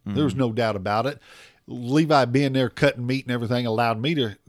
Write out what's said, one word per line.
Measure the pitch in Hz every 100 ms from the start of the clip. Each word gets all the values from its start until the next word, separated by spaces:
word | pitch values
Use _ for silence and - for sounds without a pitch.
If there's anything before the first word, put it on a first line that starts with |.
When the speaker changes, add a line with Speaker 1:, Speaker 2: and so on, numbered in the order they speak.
| -
Speaker 1:
There | 104
was | 147
Speaker 2:
Mm-hmm. | 113
Speaker 1:
no | 123
doubt | 110 113 104
about | 95 107 123
it. | 143 - - - _ -
Levi | 127 120 143 160 147
being | 120 127 139
there | 131 123
cutting | - 143 127 123
meat | 135 127
and |
everything | 120 117 123 120
allowed | 110 117 110
me | 131
to | 165 113 101